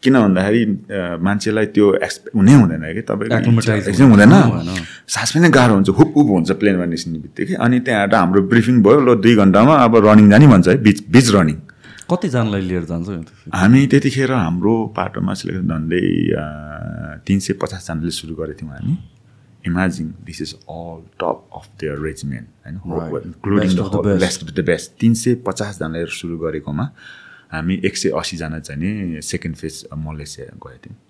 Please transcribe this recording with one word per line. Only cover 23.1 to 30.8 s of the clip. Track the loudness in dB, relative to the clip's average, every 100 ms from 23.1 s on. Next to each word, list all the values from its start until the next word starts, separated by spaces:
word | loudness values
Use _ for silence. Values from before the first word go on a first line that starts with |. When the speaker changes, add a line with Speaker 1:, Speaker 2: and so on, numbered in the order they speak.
Speaker 1:
Including | -10 -12 -12 -4 -2
Speaker 2:
Best | 0 -2
Speaker 1:
the |
Speaker 2:
of | -2
the | -4
Speaker 1:
whole | -2
Speaker 2:
best। | 0
Speaker 1:
best | -2 -4
of | -10
the | -6 -4
best। | -4 -6 _
तिन | -2
सय | 0 -2 -4
पचासजनाले | -6 -8 -10 -10 -10 -8 -10
सुरु | -10 -12 -8
गरेकोमा | -8 -10 -10 -8 -8 _ -20 -20 -20 -20 _
हामी | -10 -6 -4 -4
एक | -4
सय | -6
अस्सीजना | -4 -8 -10 -12 -12
चाहिँ | -12 -8
नि | -8 -6 -10 -10
सेकेन्ड | -10 -10 -10 -12
फेज, | -14 -14 -16
अ, | -14
मलेसिया | -12 -14 -16 -18 -20
गएको | -20 -20
थियौँ। | -20